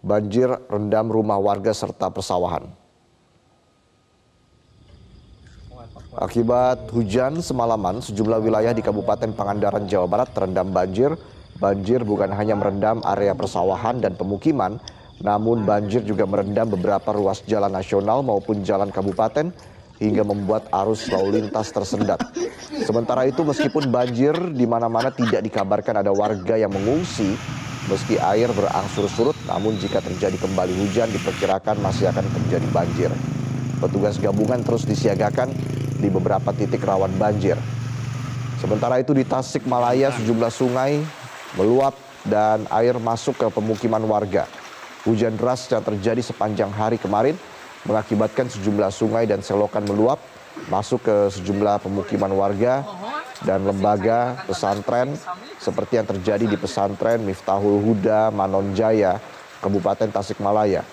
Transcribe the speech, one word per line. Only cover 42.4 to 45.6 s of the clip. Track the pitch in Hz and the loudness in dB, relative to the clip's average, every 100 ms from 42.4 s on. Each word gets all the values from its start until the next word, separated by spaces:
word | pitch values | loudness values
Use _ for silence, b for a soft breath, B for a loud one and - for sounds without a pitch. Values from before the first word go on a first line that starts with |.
| 107 110 107 | 4 2 0
air | 110 120 123 | 2 2 2
masuk | 113 113 - 127 | -2 -2 -2 0
ke | 113 | 0
pemukiman | 107 107 107 117 110 110 | 0 -2 0 0 0 2
warga. | 104 104 95 - - - - - - | 0 2 0 -2 -8 -18 -18 -18 -6
Hujan | - 110 113 110 | 0 2 2 2
deras | 120 127 | 0 0